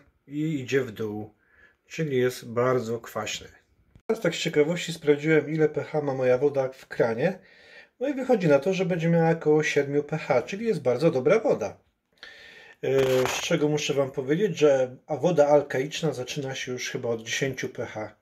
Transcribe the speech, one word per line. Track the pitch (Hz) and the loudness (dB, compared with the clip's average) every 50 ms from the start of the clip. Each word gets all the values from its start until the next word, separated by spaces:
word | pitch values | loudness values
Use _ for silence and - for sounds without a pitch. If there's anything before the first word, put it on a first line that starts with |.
| - _ _ _ _ | -12 _ _ _ _
i | 139 143 147 156 160 156 135 | -12 -8 -6 -4 -4 -4 -4
idzie | 123 110 131 139 120 | -4 0 0 0 0
w | 113 | -2
dół, | 101 110 110 107 104 107 104 - _ _ _ _ _ _ _ _ _ _ _ | -6 -8 -8 -6 -6 -8 -10 -12 _ _ _ _ _ _ _ _ _ _ _
czyli | - - - 160 147 131 | -12 -8 -6 -4 -2 0
jest | 123 123 123 123 - - 120 | 0 0 0 -2 -4 -10 -6
bardzo | 113 120 123 131 127 123 110 113 117 113 | -2 0 2 2 2 0 -2 -4 -6 -8
kwaśny. | - - - 110 107 - - - - - - - _ _ _ _ _ _ _ - _ | -10 -10 -10 -8 -6 -6 -8 -10 -12 -16 -20 -20 _ _ _ _ _ _ _ -10 _
Teraz | - 220 - | -4 -4 -2
tak | - 165 170 | -2 -2 -2
z | - | -2
ciekawości | - 165 - 151 147 156 175 170 - - | -4 0 2 2 2 2 0 -4 -6 -8
sprawdziłem, | 165 - - 147 147 143 147 160 160 147 139 147 | -10 -2 2 2 2 2 2 2 2 2 2 0
ile | 160 156 151 151 | 0 0 0 0
P | 151 147 131 | 0 -2 -6
H | - - 151 | -4 -4 -4
ma | 143 139 131 | -2 -2 -2
moja | 135 127 127 123 127 | 0 2 2 4 4
woda | 143 143 135 135 131 127 | 2 2 0 0 -2 -4
w | - - - | -6 -12 -18
kranie. | - - - 131 117 113 117 151 190 190 - - _ - - - - - - - _ _ - | -6 -2 0 0 0 0 0 -2 -2 -2 -4 -10 _ -20 -20 -20 -20 -20 -20 -20 _ _ -6
No | 240 285 | -4 -4
i | 277 | -4
wychodzi | 269 247 254 247 196 180 151 | -2 0 2 2 4 4 4
na | 143 139 | 4 4
to, | - 190 185 | 4 2 0
że | 180 185 | 0 0
będzie | 170 185 165 160 170 | -2 -2 0 0 2
miała | 170 165 165 165 | 4 4 4 4
około | 165 165 - 151 151 156 | 2 2 2 4 4 4
siedmiu | 151 - - 143 139 139 143 147 | 2 2 0 0 0 0 0 -2
P | 143 - 156 156 | -2 -2 -6 -6
H, | - - 131 120 | -2 0 0 0
czyli | - - 202 202 233 | 0 -2 -6 -4 -2
jest | 226 196 147 | -2 -2 0
bardzo | 123 127 120 123 156 165 | 0 -2 0 2 2 0
dobra | 131 131 123 156 196 233 | 2 2 4 4 4 4
woda. | 311 269 185 - 104 92 - - _ _ _ _ _ _ _ _ - - - - - - - - - - - _ | 2 0 0 0 -2 -6 -10 -12 _ _ _ _ _ _ _ _ -20 -20 -20 -20 -20 -20 -20 -20 -20 -20 -14 _
E, | - 127 135 135 131 131 127 131 127 - | -2 0 2 2 4 4 2 2 2 0
z | - - | -2 -4
czego | - - 175 143 147 147 | -2 0 0 2 2 2
muszę | 151 147 - - 139 | 0 0 -2 -2 0
wam | 139 139 127 | 0 -2 -2
powiedzieć, | - 143 127 131 151 175 214 190 151 131 | -2 -4 -2 -2 0 0 0 -2 2 4
że, | 147 147 135 131 127 123 131 - _ | 6 6 6 4 2 -2 -4 -10 _
a | - 156 | -8 -4
woda | 123 127 135 135 143 143 143 | -2 0 2 4 6 6 8
alkaiczna | 147 147 139 - - 131 139 156 - - 165 151 | 6 6 4 2 -2 -2 -2 -4 -4 -4 -4 -4
zaczyna | 127 123 127 - - 147 135 131 131 | -4 -4 -6 -8 -8 -8 -8 -8 -8
się | - - 127 | -8 -8 -8
już | 123 127 - - | -8 -8 -6 -8
chyba | - 131 120 117 | -8 -6 -4 -4
od | 117 113 | -4 -4
dziesięciu | 113 - - - 139 135 131 - - - | -6 -6 -6 -4 -4 -4 -4 -6 -8 -8
P | - - 117 | -8 -8 -10
H. | - - 110 107 101 - _ | -8 -8 -10 -10 -12 -14 _